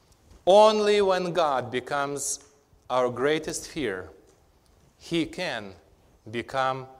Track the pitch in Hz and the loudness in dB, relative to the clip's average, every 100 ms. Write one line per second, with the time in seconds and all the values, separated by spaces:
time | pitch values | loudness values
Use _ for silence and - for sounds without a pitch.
0 | _ _ _ - - 202 214 214 208 208 | _ _ _ -4 6 8 8 6 2 2
1 | 190 185 180 170 156 127 120 123 127 143 | 2 2 0 0 0 0 -2 -6 -4 -4
2 | 143 143 - - - _ _ _ - 127 | -4 -4 -8 -8 -12 _ _ _ -4 0
3 | 123 117 139 156 160 151 - 165 120 92 | 0 0 0 0 -4 -10 -10 -6 -6 -6
4 | 85 - _ _ _ _ _ _ _ _ | -10 -20 _ _ _ _ _ _ _ _
5 | - 170 151 - 175 120 101 92 _ _ | -8 -4 -4 -6 -8 -8 -10 -16 _ _
6 | _ _ 110 117 113 135 131 131 127 | _ _ -12 -10 -6 -2 -2 -4 -10